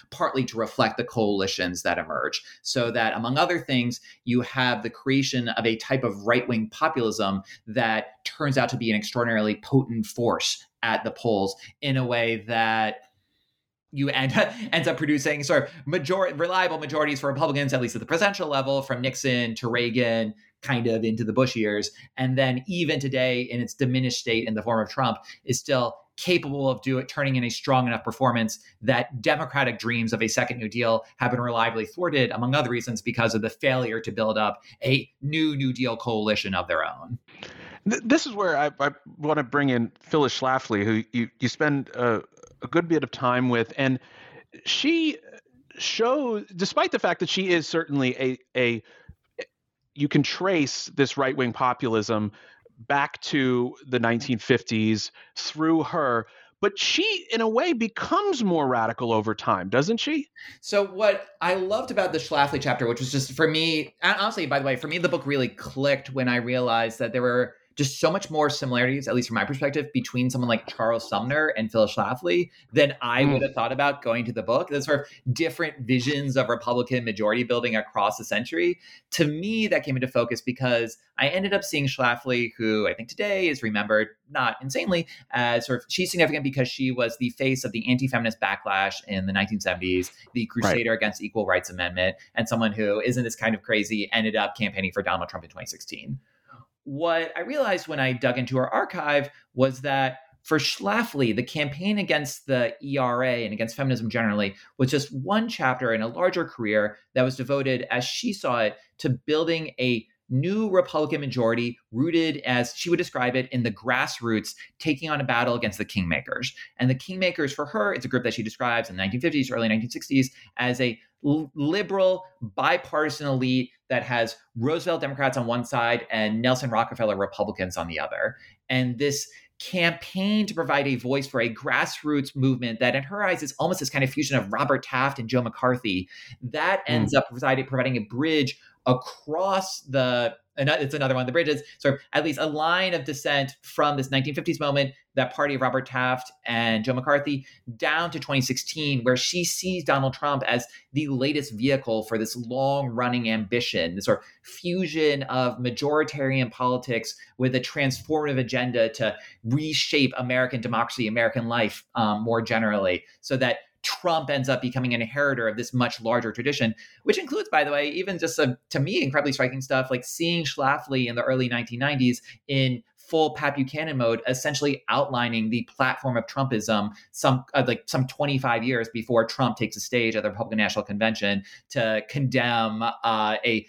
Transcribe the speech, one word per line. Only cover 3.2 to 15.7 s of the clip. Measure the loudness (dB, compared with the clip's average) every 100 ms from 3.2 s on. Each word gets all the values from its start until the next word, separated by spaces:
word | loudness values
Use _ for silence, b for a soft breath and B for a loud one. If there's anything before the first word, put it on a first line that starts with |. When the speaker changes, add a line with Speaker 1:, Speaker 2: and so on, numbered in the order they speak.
| 0 2
Speaker 1:
other | 2 0
things, | 0 0 0 -4 B B
you | 0 0
have | 2 0 2 0
the | -4
creation | -4 0 2 2 0 -2
of | 0
a | 2 0
type | 0 0
of | 0 0 2
right-wing | 2 2 0 -2
populism | 0 0 2 0 2 0 0 B B -6
that | 0 2 0 -4 -10
turns | -12 -4 0 2
out | 0
to | 0
be | 0
an | 0
extraordinarily | 0 -2 2 2 2 0
potent | 2 2 4 -2
force | -4 -2 0 0 -2 -4 -10 _
at | 0 0
the | -2
polls | -2 0 2 0 B B -6
in | -2 0
a |
way | 2 2 2 -2 -2
that | 0 2 2 0 -2 -14 _ _ _ _ _ _ _ _
you | -2 0
end, | 0 2
<laughs> | 2 0 -2 -4
ends | 0 0
up | 0
producing | 0 0 0 -2
sort | 2 2
of | B